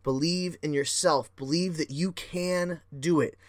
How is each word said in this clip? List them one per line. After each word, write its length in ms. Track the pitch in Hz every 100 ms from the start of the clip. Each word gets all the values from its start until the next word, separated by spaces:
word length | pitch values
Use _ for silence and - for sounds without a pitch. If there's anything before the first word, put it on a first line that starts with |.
believe 540 | 139 131 160 180 180 -
in 120 | 151
yourself, 640 | 143 139 - 180 139 120 -
believe 420 | 135 165 185 160
that 120 | 151
you 220 | 139 185
can 680 | 175 - 180 180 180 175 170 - 143
do 220 | 156 160
it. 160 | - -